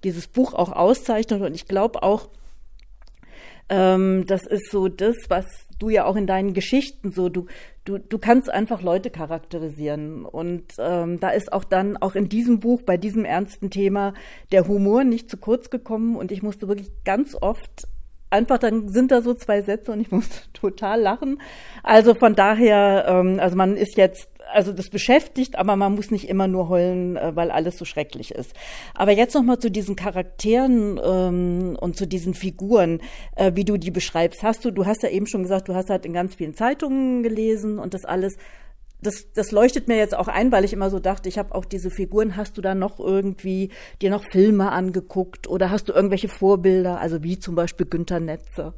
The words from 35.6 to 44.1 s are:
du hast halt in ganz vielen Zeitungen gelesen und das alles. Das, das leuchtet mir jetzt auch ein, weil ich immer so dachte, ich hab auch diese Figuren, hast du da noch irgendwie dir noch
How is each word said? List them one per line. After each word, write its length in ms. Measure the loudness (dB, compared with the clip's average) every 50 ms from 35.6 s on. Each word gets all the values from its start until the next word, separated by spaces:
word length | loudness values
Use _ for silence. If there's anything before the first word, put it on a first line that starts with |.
| -2 -2
du 60 | -4
hast 160 | -4 -2 -2
halt 120 | -2 -4 -4
in 80 | -4 -4
ganz 200 | -4 -4 -4 -6
vielen 220 | -8 -10 -8 -6
Zeitungen 680 | -2 -2 -2 0 -2 -4 -2 -2 0 0 0 0 0
gelesen 560 | 0 -2 -2 0 0 0 0 0 -2 -6 -6 -6
und 160 | -6 -8 -8
das 100 | -10 -6
alles. 320 | -4 -4 -2 -2 -4 -6 -8 -16 -20 -20 -20 -20 -20 -20 -20 -20 -20 -20 -8
Das, 240 | -6 -6 -6 -6 -12 -8 -4
das 180 | -4 -4 0
leuchtet 380 | 4 4 4 4 4 2 -2 0
mir 80 | 2 2
jetzt 180 | 2 0 0
auch 140 | -4 -4 -2
ein, 240 | 0 0 2 4 4
weil 100 | 4 2
ich 80 | 2
immer 180 | 0 -2 -2 -2
so 80 | -2 -2
dachte, 280 | -2 -2 -4 -2 -6 -8
ich 100 | -6 -6
hab 140 | -8 -6 -6
auch 120 | -8 -8
diese 240 | -6 -8 -8 -8 -8
Figuren, 480 | -6 -6 -6 -2 0 0 0 0 -2 -6
hast 200 | -8 -8 -8 -6
du 40 |
da 120 | -4 -2 -2
noch 280 | -2 -2 -4 -4 -6
irgendwie 680 | -4 -2 0 0 0 -2 -6 -6 -6 -4 -4 -2 -4 -6 -8 -14 -20 -20 -12 -2
dir 80 | -2
noch 140 | 0